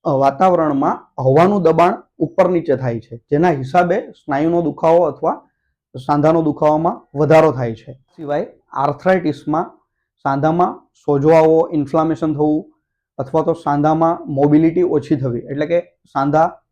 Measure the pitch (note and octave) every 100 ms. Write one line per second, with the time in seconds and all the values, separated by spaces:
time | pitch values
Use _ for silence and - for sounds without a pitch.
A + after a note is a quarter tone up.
0 | E3+ C#3 C#3 C3+ F#3+ F3 D#3 C#3 D3 -
1 | _ - C3 C#3 G3+ G3+ D#3+ D#3+ F3 A3+
2 | _ _ - - F3+ F3 D3+ B2+ B2 A#2
3 | - A#2+ _ C#3+ F3 C#3+ C3 F3+ F3 F#3+
4 | - - - C#3 D#3+ E3+ D#3+ - E3 E3+
5 | E3 C3 D#3+ D4+ _ _ _ _ _ C3
6 | B2+ D3 D3+ E3 D#3+ D3 D3+ D#3 E3+ A#3+
7 | _ C#3 C#3+ D#3+ D#3+ B2+ A#2 A2+ - C3
8 | _ - D3 D3 A3 _ _ C3 C#3+ C#3
9 | F#3 F#3 E3 C#3 - D#3 F#3 _ _ _
10 | _ _ C#3 C#3 D#3 E3 F#3 - _ _
11 | - C#3+ D3+ E3 D#3+ D#3+ E3 D#3+ C#3 E3
12 | D#3+ D#3 D#3+ D3 D3+ D3+ - _ _ _
13 | _ - C3 D#3+ D#3 E3 D3+ C#3+ D3+ D#3
14 | E3 E3+ C4+ C3+ D3 D3+ E3 E3+ F3 D3+
15 | C#3+ D3 C3 A#2+ - C#3+ D3+ E3+ - _
16 | _ C#3+ C#3 D#3 E3+ - _